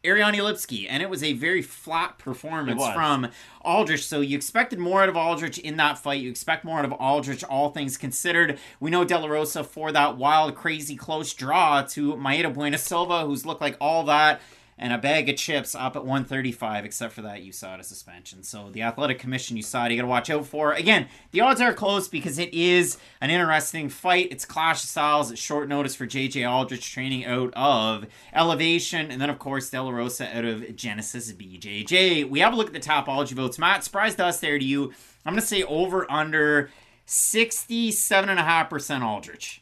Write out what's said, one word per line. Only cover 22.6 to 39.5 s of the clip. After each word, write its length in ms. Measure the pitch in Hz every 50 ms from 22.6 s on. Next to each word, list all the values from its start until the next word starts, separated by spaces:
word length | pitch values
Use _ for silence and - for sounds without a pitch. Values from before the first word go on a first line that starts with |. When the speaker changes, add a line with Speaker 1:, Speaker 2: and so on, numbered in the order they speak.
| 170 180 180 180 170 - - - - - - _
Speaker 1:
an 100 | 131 139
interesting 580 | 165 180 175 160 156 156 151 - - 160 151 139
fight. 440 | 131 - - 185 180 180 180 180
It's 120 | 135 123 -
clash 380 | - - 156 160 165 156 -
of 60 | - -
styles. 420 | - 165 147 147 147 151 143 117
It's 100 | 117 113
short 280 | - - 151 147 143 139
notice 260 | 143 143 143 135 135
for 120 | - 131
J 200 | 113 - 135 135
J 160 | 127 - 135
Aldrich 500 | 120 123 123 131 131 127 127 123 - -
training 320 | - 131 127 131 135 127 -
out 280 | 127 123 127 127 123 -
of 520 | - 135 147 139 113 110 113 110 104 104 - - - - -
Elevation, 800 | - - 165 170 160 139 165 165 165 170 165 - 180 165 156 156
and 80 | 131 131
then, 100 | 135 147
of 80 | 135 -
course, 320 | - 143 135 135 127 -
De 100 | - 131
La 100 | 135 131
Rosa 440 | 123 120 120 123 123 - 131 98 -
out 80 | 117 117
of 300 | 117 113 110 117 - 110
Genesis 560 | - - 117 104 107 107 - - 123 113 113
B 260 | 98 90 101 92 92
J 280 | 87 98 101 104 104 107
J. 400 | - 170 185 190 185 170 151 143
We 160 | 131 139 147
have 120 | 180 226
a 40 | 247
look 100 | 226 220
at 60 | 208
the 80 | - 147
Tapology 540 | - 151 151 143 135 143 135 139 143 120 127
votes. 260 | 131 131 123 - -
Matt, 240 | 160 180 196 185 -
surprise 320 | - - 196 214 220 -
to 100 | - 180
us 140 | 175 170 -
there 180 | - 156 147 143
to 60 | 135
you. 280 | 135 139 139 139 131 - - - - _ _ _
I'm 100 | 151 185
gonna 80 | 220
say 200 | 220 - 214 190
over 480 | 185 - 151 160 180 185 180 185 175 -
under 580 | 139 151 156 156 156 156 151 151 147 143 143 - - - - _ _ _ _
sixty-seven 1200 | - - - - - - 220 233 226 - - - - 233 233 233 220 196 - - - 208 196 196 196
and 120 | 190 180
a 40 | 156
half 240 | 160 165 160 156 -
percent 360 | 170 143 139 - 147 131 123
Aldrich. 560 | 113 104 98 101 - - - - -